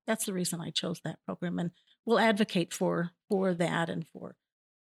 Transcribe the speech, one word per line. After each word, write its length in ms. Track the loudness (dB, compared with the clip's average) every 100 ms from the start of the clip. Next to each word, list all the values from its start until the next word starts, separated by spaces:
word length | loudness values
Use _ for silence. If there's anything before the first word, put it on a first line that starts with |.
| -4
that's 200 | -4 -2
the 80 |
reason 260 | -2 -2 -4
I 100 | -4
chose 300 | -4 -4 -4
that 140 | -6 -8
program, 340 | -10 -6 -4 -2
and 120 | -4 -6 _ _
we'll 140 | 2 4
advocate 560 | 6 4 2 2 -2
for, 380 | 0 0 0 -2 -6 _
for 240 | 0 2
that 340 | 2 2 2 0
and 180 | -2 -8
for 280 | -12 -16 -16 _ _ _ _